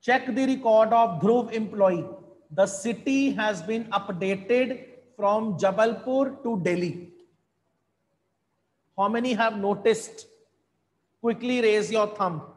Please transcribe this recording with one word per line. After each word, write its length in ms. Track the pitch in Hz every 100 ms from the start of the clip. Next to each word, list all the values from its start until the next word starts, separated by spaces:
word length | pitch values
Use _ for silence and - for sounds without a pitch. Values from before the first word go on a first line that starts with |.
check 340 | - 254 254
the 120 | 233 269
record 460 | 262 233 220 220
of 280 | 233 226 165
Dhruv 320 | 190 240 226
employee। 520 | 226 214 214 196 175 151 - - - _
The 160 | 151 196
city 680 | - 233 233 - 269 277
has 280 | 196 214 196
been 220 | 165 226 220
updated 960 | 202 196 180 190 190 190 247 254 254 - - _ -
from 420 | 202 214 220 170
Jabalpur 840 | 196 190 226 226 - 262 269 -
to 160 | 240 226
Delhi। 500 | 170 175 175 139 - - _ _ _ _ _ _ _ _ _ _ _ _ _ _ _ _ _ -
How 120 | 202
many 260 | 233 247
have 240 | 220 226 208
noticed? 680 | 196 202 226 220 - - - _ _ _ _ _ _ _ _ _
Quickly 400 | 233 226 247 247
raise 320 | 226 214 180
your 140 | 214 208
thumb 360 | 208 190 165 -